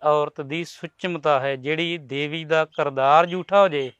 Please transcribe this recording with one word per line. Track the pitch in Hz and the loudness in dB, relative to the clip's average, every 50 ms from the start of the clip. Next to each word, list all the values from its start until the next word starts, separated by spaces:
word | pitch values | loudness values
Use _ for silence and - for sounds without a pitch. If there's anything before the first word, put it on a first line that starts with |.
| - | 0
ਔਰਤ | 151 151 151 147 147 _ - 147 | 2 2 2 0 -2 _ -10 -10
ਦੀ | 135 147 170 170 | -6 -6 -6 -6
ਸੁੱਚਮਤਾ | - - - - 160 _ _ - 180 175 156 143 156 147 131 | -8 -12 -14 -14 -14 _ _ -6 -6 -6 -2 0 2 2 2
ਹੈ। | 131 139 139 131 | 2 -2 -4 -4
ਜਿਹੜੀ | 127 143 160 160 170 170 170 170 | -4 -4 -2 -2 -2 -4 -6 -8
ਦੇਵੀ | 143 120 139 143 147 147 151 165 160 | -10 -8 -6 -6 -6 -6 -6 -8 -4
ਦਾ | 151 160 160 156 156 | 0 0 0 0 -2
ਕਿਰਦਾਰ | - - 151 143 135 131 131 139 147 160 175 | -2 -4 -4 -2 0 0 4 6 6 6 6
ਝੂਠਾ | 175 180 185 170 - 190 202 | 4 0 -8 -6 0 4 4
ਹੋ | 196 185 | 4 4
ਜੇ | 147 143 135 123 - | 2 -2 -4 -6 -8